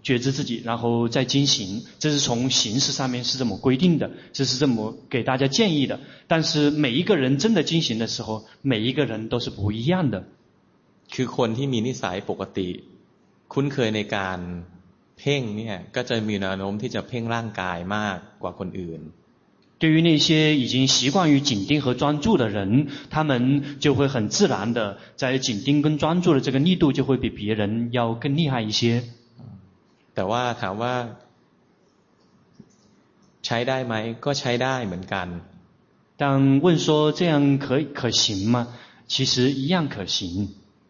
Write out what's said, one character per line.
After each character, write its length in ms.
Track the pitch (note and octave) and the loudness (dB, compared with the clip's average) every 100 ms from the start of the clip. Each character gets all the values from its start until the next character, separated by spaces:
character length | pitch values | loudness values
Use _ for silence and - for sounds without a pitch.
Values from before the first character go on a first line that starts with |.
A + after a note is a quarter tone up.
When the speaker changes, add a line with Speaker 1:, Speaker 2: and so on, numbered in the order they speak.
Speaker 1:
觉 160 | - B2 | 0 0
知 120 | C3 | 2
自 120 | C#3+ | -2
己， 180 | C3 A#2 | -4 -6
然 140 | A#2 A#2 | -4 -2
后 320 | A#2+ A#2 A#2 | 0 0 0
再 160 | C3+ B2+ | 0 2
进 220 | C3+ C#3+ | 2 2
行。 340 | - F#2 G#2+ - - | 0 -2 -8 -10 -4
这 140 | D3+ | -2
是 80 | C#3+ | 0
从 320 | C3+ A#2+ C3 | 0 0 0
形 280 | - A2 B2 | 0 0 0
式 120 | C#3 | -2
上 180 | C3 C3 | -2 -4
面 140 | B2 | -4
是 160 | A#2+ C3 | -4 -2
这 60 | A#2+ | -4
么 100 | F#2+ | 0
规 180 | C3+ - | 0 2
定 220 | F3+ D#3 | 4 2
的， 140 | G2 - - | -2 -10 -14
这 120 | - C3 | -4 -2
是 140 | - | 0
这 80 | C#3+ | 0
么 280 | A2+ A2 - - | 0 -4 -10 -6
给 140 | B2 | -4
大 140 | A#2+ B2+ | 0 0
家 100 | C#3 | 2
建 300 | F3+ G#3+ D3+ | 2 2 2
议 100 | A#2+ | 0
的。 120 | G2+ - - - | -4 -12 -14 -2
但 160 | E3 | 0
是 260 | D#3 D3+ D3 | 2 2 2
每 220 | D3+ C3+ | 2 0
一 100 | B2 | 0
个 160 | F3+ F3 | 2 2
人 220 | C3 C#3 | 2 2
真 160 | A3+ G3+ | 2 2
的 80 | |
进 180 | C#3+ E3 | 2 0
行 160 | D#3+ A2+ | 0 -2
的 80 | A2 | -4
时 160 | - | -6
候， 240 | G#2+ A2 - - | -6 -8 -10 -6
每 200 | C#3 A2 | -2 0
一 120 | A#2 | 0
个 140 | D3 B2 | -2 -2
人 220 | A2 A2+ | -4 -4
都 100 | A#2+ | -4
是 100 | A#2 | -4
不 220 | - G2+ | -4 -4
一 120 | A2 C3 | -2 0
样 260 | F#3 C#3+ | 0 0
的。 140 | G2 - _ _ _ _ _ _ _ - - | -4 -10 _ _ _ _ _ _ _ -12 -6
Speaker 2:
คื 0 | |
อ 40 | B2 - | -4 0
ค 20 | A#2 | -2
น 20 | A2+ | 0
ที่ 20 | C#3 | -2
มี 20 | A#2+ B2 | -2 -2
นิ 20 | B2 | -4
สั 20 | F#2+ | -6
ย 20 | F#2 - | -6 -6
ป 20 | G2 | -8
ก 20 | F#2+ - | -6 -6
ติ 20 | F2+ - - - _ _ _ _ - | -6 -8 -14 -20 _ _ _ _ -8
คุ้ 20 | C#3 | -4
น 20 | C#3 | -2
เ 20 | C#3 | 0
ค 20 | A2+ | 0
ย 20 | G#2+ | -2
ใ 20 | |
น 40 | G#2 G#2 | -2 -4
ก 20 | F#2+ | -4
า 20 | F#2 | -6
ร 20 | F2 F2 E2+ - _ _ _ _ | -8 -10 -12 -20 _ _ _ _
เ 40 | |
พ่ 20 | C#3+ C#3+ | -2 -2
ง 20 | A2 G#2+ | -2 -8
เ 40 | |
นี่ 20 | A2+ | -8
ย 60 | F#2 F2+ B2 | -10 -8 -8
ก็ 20 | B2 | -2
จ 20 | |
ะ 20 | A2+ G#2+ | -2 0
มี 20 | G2+ | -2
แ 20 | |
น 20 | F#2+ | -2
ว 20 | F#2+ | -2
โ 40 | |
น้ 20 | G2 | -4
ม 20 | G#2 | -4
ที่ 20 | B2 A2+ | -6 -6
จ 20 | |
ะ 20 | - | -6
เ 20 | |
พ่ 20 | A#2+ | -6
ง 20 | A2+ A#2 | -4 -4
ร่ 20 | |
า 40 | A2+ | -6
ง 20 | G2 | -6
ก 20 | F#2 | -6
า 20 | F2 | -6
ย 20 | F2+ G#2 | -4 -2
ม 20 | G#2 | -2
า 20 | F2+ | -6
ก 20 | - - | -12 -12
ก 40 | F2+ | -10
ว่ 20 | |
า 20 | F2 | -8
ค 20 | F#2 | -10
น 20 | G2 | -8
อื่ 20 | E2+ D#2+ | -10 -12
น 20 | D#2 - _ _ _ _ _ - | -14 -20 _ _ _ _ _ 0
Speaker 1:
对 20 | D#3+ | 4
于 80 | D#3+ | 6
那 160 | E3+ D3+ | 6 4
些 400 | C#3+ D#3 D#3 D3+ | 6 4 6 4
已 100 | A2+ | 2
经 80 | B2+ C3+ | 2 2
习 240 | - B2+ | 2 2
惯 220 | F#3+ D#3+ | 2 4
于 80 | C#3 | 4
紧 260 | C#3 G#2 F#2+ | 4 -2 0
盯 140 | D3 | 0
和 140 | B2+ | 2
专 260 | B2 D3 D3+ | 2 2 2
注 160 | G#3+ F#3 | 2 4
的 140 | A2 | 2
人， 380 | G#2 F#2+ B2+ D3 - - | 0 2 2 2 -6 -6
他 140 | D3+ | -2
们 560 | D#3 B2 B2+ C#3+ C#3+ - | 0 2 2 2 0 0
就 160 | D3 C3+ | 2 4
会 140 | C#3 | 2
很 180 | B2+ G#2 | 0 -2
自 220 | - F#3+ | 2 2
然 240 | G#2 G#2+ | 2 -2
的， 240 | A#2 G#2 F#2+ - - | -2 -2 -6 -16 -4
在 220 | B2+ C3 | -2 0
紧 260 | C#3 G#2 C3+ | 0 -2 2
盯 160 | D3 | 2
跟 160 | D3+ C#3+ | 2 2
专 240 | D#3 F3 | 2 2
注 120 | F3 | 4
的 80 | C#3 | 4
这 100 | C#3+ | 2
个 80 | C3+ | 2
力 160 | D#3+ F#3 | 4 4
度 160 | D3+ | 4
就 140 | C#3 B2+ | 2 2
会 100 | B2 | 2
比 140 | A2+ | 0
别 240 | - G#2 | -4 -2
人 360 | G#2+ G#2 A2+ A#2+ | 0 0 -2 -2
要 200 | B2 A#2 | 0 0
更 220 | A2+ D3 C#3+ | -2 -2 0
厉 140 | D#3 | 2
害 100 | B2+ | 0
一 100 | G#2+ | -2
些。 320 | G#2 A#2 A#2+ A#2 - _ - - - _ _ _ _ _ | 0 2 0 -4 -16 _ -20 -20 -20 _ _ _ _ _
Speaker 2:
แ 40 | - | -6
ต่ 20 | F#2+ | -2
ว่ 40 | A#2 | -2
า 20 | B2 A#2 | -2 -4
ถ 20 | G2 | -6
า 20 | |
ม 20 | G#2 | -4
ว่ 20 | A#2+ | -4
า 20 | B2 A#2 - _ _ _ _ _ _ _ _ _ _ _ _ _ _ - _ _ _ _ _ _ _ - | -4 -6 -12 _ _ _ _ _ _ _ _ _ _ _ _ _ _ -20 _ _ _ _ _ _ _ -6
ใ 20 | |
ช้ 20 | A#2 B2 | -4 -2
ไ 40 | |
ด้ 20 | C3 B2 | -2 -4
ไ 40 | |
ห 20 | |
ม 20 | A2 A2+ A2+ C#3+ | -4 -6 -6 -4
ก็ 20 | C#3 | -2
ใ 20 | |
ช้ 20 | B2+ A#2+ | -2 0
ไ 20 | B2+ | 0
ด้ 20 | C3 G#2+ | -2 -4
เ 40 | |
ห 20 | |
มื 20 | F2 | -8
อ 40 | |
น 20 | F#2 | -6
กั 20 | G2 F2+ | -6 -6
น 20 | F2 - - _ _ _ _ _ - | -10 -14 -20 _ _ _ _ _ -4
Speaker 1:
但 60 | C#3+ C3+ C3+ C3+ | 2 4 6 6
问 140 | F3 E3+ | 6 4
说 360 | - D3+ D3+ | 4 4 2
这 80 | D3+ F3 | 2 2
样 260 | D3 C#3+ C#3 | 4 4 2
可-， 80 | C3+ C3 D#3 - | 0 -2 -2 -4
可 140 | A#2+ | -2
行 380 | G#2+ - G2 G#2 | 0 0 0 0
吗？ 140 | B2 A#2+ - - - - | 0 -2 -10 -20 -20 -6
其 160 | - | -2
实 100 | C3 B2+ C3 | 0 2 2
一 160 | C3+ C#3 | 2 0
样 200 | F3+ C#3 | 0 0
可 180 | G#2+ F2+ | -6 -6
行。 140 | - F#2 F#2 G2+ - _ _ | -4 -4 -4 -6 -8 _ _